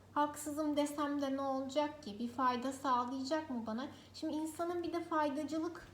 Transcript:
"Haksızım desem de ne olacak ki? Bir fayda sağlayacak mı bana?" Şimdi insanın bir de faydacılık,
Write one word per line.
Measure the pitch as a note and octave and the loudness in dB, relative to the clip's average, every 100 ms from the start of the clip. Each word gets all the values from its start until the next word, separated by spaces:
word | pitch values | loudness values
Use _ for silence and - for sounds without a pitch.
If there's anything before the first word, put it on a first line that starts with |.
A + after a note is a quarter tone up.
| - | -4
"Haksızım | D4 D4 D4 D#4 D4 D4+ D4 | 2 2 0 -4 0 2 4
desem | C#4+ D4+ C#4+ C#4+ | 2 2 0 2
de | C4+ C4+ | 0 0
ne | |
olacak | C#4 C4+ C4 D4+ D4 - | 0 0 0 2 2 -2
ki? | G#3 G3+ | -8 -6
Bir | A#3 | -4
fayda | - B3+ B3 C4+ | 2 2 2 0
sağlayacak | C4+ C#4+ B3 B3 C4+ C4 D#4 D#4 | 0 2 2 2 -2 0 0 0
mı | A#3+ A3 | -4 -2
bana?" | A3+ D4 - - | -4 -4 -8 -16
Şimdi | - D#4+ D4+ | -6 -2 -2
insanın | D#4+ - F4 F4 | -2 -2 -2 0
bir | E4+ | 0
de | E4+ | -2
faydacılık, | E4+ D#4 D4 C4+ C#4+ D#4 D#4+ - - | 0 2 2 2 -2 0 -2 -6 -14